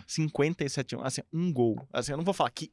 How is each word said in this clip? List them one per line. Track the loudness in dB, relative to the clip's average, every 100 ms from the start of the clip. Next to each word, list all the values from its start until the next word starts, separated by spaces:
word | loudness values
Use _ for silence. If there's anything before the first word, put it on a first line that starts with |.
| -8
Cinquenta | -2 0 2 0 2
e | -2
sete | -2 -4
a | -4
um, |
assim, | -4 -6 -6
um | -2 0
gol. | 4 2 2 -2
Assim, | -4 -2
eu | -2
não |
vou | 0
falar | 2 2
que | 0 -2